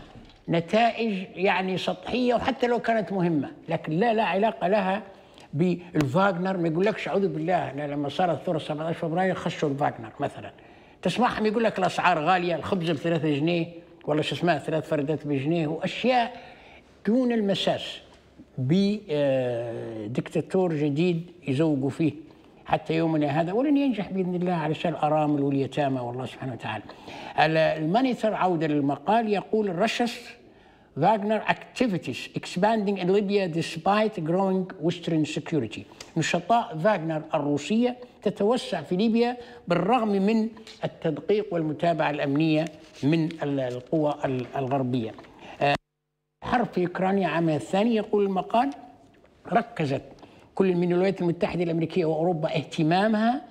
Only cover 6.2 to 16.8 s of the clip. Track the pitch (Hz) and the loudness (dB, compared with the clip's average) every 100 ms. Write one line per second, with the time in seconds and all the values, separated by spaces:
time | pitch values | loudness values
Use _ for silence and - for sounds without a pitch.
6.2 | 202 175 185 190 165 156 208 - 165 185 | 2 2 -2 -2 0 2 0 0 -2 0
7.2 | 190 156 160 175 131 139 147 143 143 - | 0 -2 0 0 -2 -6 -6 -4 -4 0
8.2 | 180 151 - 156 - 147 160 165 165 160 | 0 0 -2 -4 -4 -6 -4 -4 -2 0
9.2 | 190 180 175 - 151 139 135 117 113 - | 0 0 -4 -2 -2 0 -2 -2 -10 -6
10.2 | 160 - 101 - - - - - 185 190 | -6 -6 -14 -16 -20 -20 -20 -4 -2 2
11.2 | 240 - 214 220 220 196 175 - 180 165 | 0 2 0 2 0 2 0 2 2 2
12.2 | 151 185 175 156 - 190 165 147 170 170 | 4 2 2 -2 -2 -2 0 -2 0 0
13.2 | 156 139 165 175 165 - - - - 151 | 0 0 0 0 -2 -8 -20 -10 -2 -2
14.2 | 151 135 175 147 156 156 - 156 165 147 | -2 0 0 0 0 -4 -2 -2 0 -2
15.2 | 147 139 143 170 151 160 185 - 240 247 | -2 -2 0 0 0 -2 -4 -2 2 2
16.2 | 233 - - - - - | 2 -4 -18 -20 -20 -20